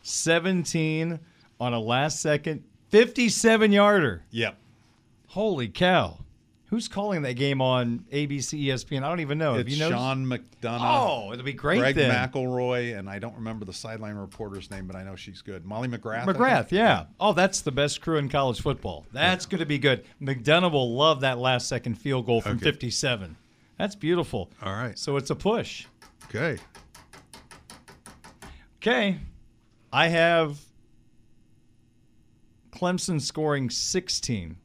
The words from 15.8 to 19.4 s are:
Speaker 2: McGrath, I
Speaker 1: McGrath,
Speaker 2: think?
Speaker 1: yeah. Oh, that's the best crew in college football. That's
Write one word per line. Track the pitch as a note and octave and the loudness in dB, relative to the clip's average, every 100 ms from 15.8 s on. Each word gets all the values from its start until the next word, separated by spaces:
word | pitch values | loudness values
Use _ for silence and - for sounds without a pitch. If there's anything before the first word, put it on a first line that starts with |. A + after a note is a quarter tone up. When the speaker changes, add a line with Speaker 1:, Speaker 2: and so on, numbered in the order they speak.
| B2+ | -6
Speaker 2:
McGrath, | A#2 A2+ A2 C3 | -6 -6 -4 -2
I | |
Speaker 1:
McGrath, | F#3+ B3+ G3 - | 2 4 2 2
Speaker 2:
think? | |
Speaker 1:
yeah. | F#3+ A3+ A2 D2+ - | 4 4 2 -2 0
Oh, | G3+ | 0
that's | F3 D3 - | 4 2 0
the | - | -4
best | C3+ C#3+ - | 0 -2 -2
crew | - D#3 | -2 0
in | C#3 | 0
college | C#3+ C3+ A2 | 0 0 0
football. | D3+ B2+ G#2 D#2 D2+ | -2 -4 -6 -10 -12
That's | B2 E3+ F3+ | 0 0 0